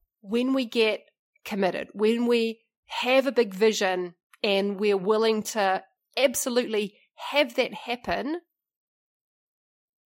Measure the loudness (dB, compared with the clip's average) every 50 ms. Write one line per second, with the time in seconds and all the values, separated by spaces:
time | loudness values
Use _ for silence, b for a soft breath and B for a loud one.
0 | _ _ _ _ -8 -2 -2 0 0 0 0 0 -2 0 0 2 2 2 0 -2
1 | -8 _ _ _ _ _ _ _ -12 -6 -2 0 0 0 0 -4 -8 -10 -4 0
2 | 0 2 2 2 2 2 2 2 2 -2 -4 -8 _ _ _ _ _ -10 -8 -4
3 | 0 2 2 4 2 4 2 2 0 0 0 2 2 2 4 2 0 0 0 -2
4 | -4 -6 -10 _ _ _ _ _ -2 0 2 2 2 0 -2 0 0 2 2 2
5 | 2 0 2 2 2 2 0 0 -4 -4 -2 -2 0 0 0 -2 -4 _ _ _
6 | _ _ _ 0 0 0 0 -2 -4 -2 0 0 0 0 -2 -2 -4 -4 b b
7 | b b _ -14 -12 -2 0 0 0 0 0 -2 -4 -4 -6 -10 -8 -8 -8 -6
8 | -4 -4 -4 -4 -4 -4 -6 -8 -10 _ _ _ _ _ _ _ _ _ _ _
9 | _ _ _ _ _ _ _ _ _ _ _ _ _ _ _ _ _ _ _ _
10 | _